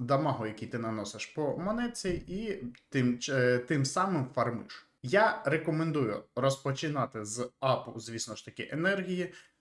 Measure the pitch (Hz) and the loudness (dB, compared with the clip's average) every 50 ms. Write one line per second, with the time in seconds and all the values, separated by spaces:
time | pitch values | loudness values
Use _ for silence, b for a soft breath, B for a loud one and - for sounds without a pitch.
0 | 123 120 139 139 156 147 127 110 110 110 107 - 107 - - 117 117 117 110 107 | 0 2 4 4 4 2 2 2 -2 -2 -4 -6 -6 -6 -4 -2 -2 -2 -2 -2
1 | 101 101 - 104 - - - 156 151 135 - - 175 202 226 240 240 233 233 - | -4 -4 -6 -8 -10 -8 -4 -2 -2 0 0 0 -2 -2 0 0 -2 -2 -4 -4
2 | - 190 180 165 - - 180 202 226 214 - - 123 120 120 - _ _ - 135 | -2 -2 -2 -2 -4 -6 -6 -4 -4 -4 -4 -6 -8 -10 -12 -14 _ _ 0 2
3 | 123 123 120 120 - 147 135 131 123 123 123 123 123 - 160 139 135 135 - 185 | 4 4 2 0 -2 0 2 4 6 6 4 4 2 0 0 2 2 0 2 0
4 | 190 196 185 147 127 - - 123 113 120 117 104 101 - - - - _ _ _ | 2 2 2 0 0 0 0 0 0 0 0 -4 -8 -12 -16 -20 -20 _ _ _
5 | - 123 185 202 226 214 220 - - 139 156 156 - 175 156 156 160 165 147 147 | -2 2 6 6 6 6 4 2 0 0 0 2 2 0 0 2 0 2 2 2
6 | 127 107 101 104 - - _ 123 127 135 135 - - 139 135 - 165 151 147 139 | 2 2 0 -2 -6 -6 _ 2 2 2 2 2 -2 -4 -2 -2 -2 -2 0 0
7 | 117 - - 110 104 104 110 120 120 - - _ 135 131 123 - - 120 110 113 | -2 -2 -4 -6 -6 -6 -4 -4 -6 -6 -6 _ 2 2 2 2 0 -6 -10 -10
8 | 110 117 113 113 - 113 107 - - - - - 110 - - 151 170 190 202 190 | -10 -8 -6 -6 -6 -6 -8 -10 -12 -12 -10 -10 -8 -6 -4 0 0 0 0 0
9 | 180 180 180 180 175 180 B B B B B _ | -2 -4 -2 -4 -4 -6 B B B B B _